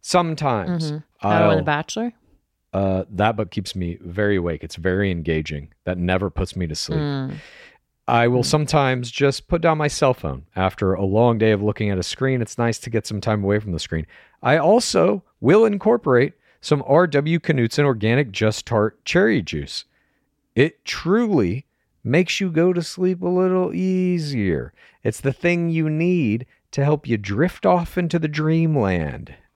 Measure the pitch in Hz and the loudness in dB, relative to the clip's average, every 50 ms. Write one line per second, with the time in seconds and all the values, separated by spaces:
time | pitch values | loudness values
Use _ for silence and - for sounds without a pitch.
0 | _ - - 180 175 165 160 147 156 143 123 107 92 - 180 170 160 156 147 151 | _ 0 0 2 2 2 -2 -2 -2 0 0 0 -2 -2 -4 -4 -4 -6 -6 -8
1 | 151 _ _ _ - 101 104 107 107 104 101 92 90 156 147 147 156 - - 214 | -12 _ _ _ -2 0 2 4 4 4 4 2 0 0 -2 -4 -4 -6 -8 -6
2 | 226 240 - _ _ _ _ _ _ _ _ _ _ _ - 95 98 98 95 92 | -6 -6 -8 _ _ _ _ _ _ _ _ _ _ _ -4 -2 0 0 0 -2
3 | 95 - 107 90 101 110 113 104 110 87 - - 95 - - 98 90 85 87 - | -4 -6 -2 0 0 0 0 0 -4 -6 -4 -8 -8 -6 -6 -6 -6 -6 -6 -8
4 | - 87 85 95 107 104 104 95 85 87 82 73 - 80 - - 82 92 90 95 | -12 -10 -4 -2 0 2 2 2 0 -2 -4 -6 -8 -12 -14 -4 -2 0 0 2
5 | 101 98 92 85 80 78 82 80 78 78 78 73 73 - _ _ _ - 92 90 | 0 0 -2 -2 -2 0 0 0 -2 -4 -8 -10 -10 -12 _ _ _ -6 -4 -2
6 | 87 87 92 92 98 95 - - 95 - - 92 90 82 76 - - - 165 160 | 0 0 0 0 0 -2 -2 -4 -6 -4 -4 -6 -6 -6 -6 -8 -6 -4 -4 -4
7 | 151 147 139 139 135 131 143 151 - - - - - - _ _ _ _ _ _ | -2 -2 -4 -6 -6 -8 -10 -12 -14 -18 -20 -20 -20 -20 _ _ _ _ _ _
8 | _ - 120 117 117 120 123 127 120 - - 151 151 139 - 156 139 131 131 127 | _ 0 2 2 4 4 2 2 0 2 0 0 0 2 2 2 2 2 0 -2
9 | 123 120 - - 139 139 135 - - _ 170 170 165 170 160 151 151 147 - - | -4 -8 -4 0 0 0 0 0 -4 _ -4 0 2 2 0 2 0 -2 0 2
10 | - 135 127 - - 80 67 64 76 _ _ 95 92 95 - - - 95 95 85 | 2 2 2 0 -2 -8 -8 -8 -12 _ _ 0 0 0 0 0 -2 -2 0 0
11 | 101 95 95 107 117 123 117 107 110 110 107 101 101 107 104 - 110 104 101 92 | -2 0 2 4 4 4 4 4 4 2 2 2 2 -2 -2 0 -2 -2 -2 -2
12 | 90 - - - 135 131 131 127 117 - - - 120 117 113 - - - 117 113 | -2 -4 -4 -4 -2 -2 0 -2 -2 -6 -4 -2 -2 -2 -2 -4 -6 -4 -4 -4
13 | - - 110 104 95 - 110 104 101 95 101 107 107 107 87 80 - - - 80 | -4 -2 -8 -6 -2 -2 -2 0 2 2 0 0 0 -2 -6 -6 -6 -4 -4 -6
14 | 78 - - - - _ _ _ - 127 135 160 147 160 208 240 240 - - 190 | -6 -6 -12 -20 -20 _ _ _ 0 2 2 4 4 4 4 4 2 2 0 2
15 | 165 185 208 196 - _ _ _ - 117 165 214 226 220 202 196 - 214 233 233 | 2 2 2 -2 -6 _ _ _ 2 4 4 6 6 4 2 0 0 2 0 2
16 | - - 127 120 127 147 - _ _ _ _ _ - - 151 143 135 - 139 160 | 2 2 4 4 2 2 -2 _ _ _ _ _ -2 0 0 0 2 2 4 4
17 | 180 175 143 143 143 156 165 170 - - 156 135 117 117 - - 147 143 131 110 | 4 4 2 0 0 2 0 -2 0 0 0 2 2 0 2 0 2 2 2 0
18 | 101 110 113 131 147 120 95 - 110 107 107 - - - 117 110 104 110 - _ | 0 0 2 2 0 -2 -2 0 0 0 0 -2 -6 -2 0 0 0 0 -2 _
19 | _ - - 175 196 220 214 156 92 - - 76 71 - - - - _ _ _ | _ -2 0 2 2 4 2 0 -2 -2 -6 -8 -8 -8 -12 -14 -14 _ _ _
20 | _ _ _ _ _ _ _ _ _ _ _ - 131 160 - _ _ - - - | _ _ _ _ _ _ _ _ _ _ _ 2 2 2 0 _ _ -10 -10 -6
21 | - 160 185 226 240 220 208 151 107 87 92 127 - _ _ _ _ _ _ _ | -2 0 2 2 2 2 2 2 2 2 -2 -4 -8 _ _ _ _ _ _ _
22 | _ 117 123 160 180 170 - - 196 185 165 156 170 180 185 175 165 - - - | _ 0 2 2 2 0 -2 -4 -4 -2 0 2 2 2 2 0 -4 -6 -6 -2
23 | 185 185 185 175 185 180 180 180 185 185 185 185 185 185 - 170 185 185 185 185 | -2 -2 -2 -2 -2 -2 0 2 2 2 2 0 0 -2 -2 -2 -2 0 0 0
24 | 185 180 180 175 156 147 143 123 101 95 82 69 60 - _ _ - _ _ _ | 2 0 0 -2 -2 -4 -4 -2 0 0 0 0 -2 -6 _ _ -20 _ _ _
25 | _ 117 107 - - 135 135 _ - 175 175 170 170 170 165 160 160 156 151 156 | _ -4 -4 -2 -2 -4 -4 _ 0 0 0 0 0 0 0 0 0 0 0 0
26 | 165 175 185 180 151 110 104 117 123 _ _ _ _ _ - - 139 147 151 147 | 0 2 2 2 2 2 0 -2 -4 _ _ _ _ _ -4 -2 0 2 0 0
27 | _ - 117 107 104 98 101 101 151 180 - - - 196 180 175 170 160 - - | _ -2 -4 -2 -2 -4 -2 0 0 -2 -2 -2 2 2 2 2 0 -2 -4 -4
28 | 175 165 160 170 160 151 151 151 156 156 160 165 165 160 156 143 110 98 92 87 | -2 0 -2 -2 -2 -2 -4 -2 0 0 2 2 2 2 2 2 2 2 2 0
29 | 80 73 65 - - - - - _ _ _ | 0 -2 -6 -10 -14 -16 -18 -20 _ _ _